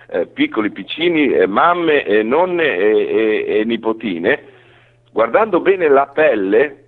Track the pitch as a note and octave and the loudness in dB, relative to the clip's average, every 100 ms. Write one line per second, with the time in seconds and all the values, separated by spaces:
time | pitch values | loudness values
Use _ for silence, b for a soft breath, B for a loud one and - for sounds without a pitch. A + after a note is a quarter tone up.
0 | B F2 E2 - D3+ A#2 G#2 F2+ F#2+ - | B -6 -6 -4 -4 -2 -6 -6 -12 -4
1 | F3 D#3+ C#3 D2+ F#2 G#2 D#3+ F3 E3 D3 | -2 0 0 2 0 2 0 0 0 0
2 | F#2+ G#2 A2 C#3+ F#3 F3 D#3 F2+ G#2 G#2+ | 2 0 2 0 0 0 -2 0 2 2
3 | D#2+ G2+ A2 G#2+ - G2+ A2 A#2 A2+ A2 | 0 0 0 -2 -2 -2 -2 -4 -4 -6
4 | A2+ E2+ F#2 C#3+ - b b b b b | -6 -4 -2 -2 -6 b b b b b
5 | _ - A2+ D#3+ A3 F3 D#3 F#3+ D#3+ C3+ | _ -2 0 2 2 0 0 0 4 2
6 | C#3 - D#3 A2+ F#2+ G#2+ D3 - | 2 2 2 2 2 2 2 -4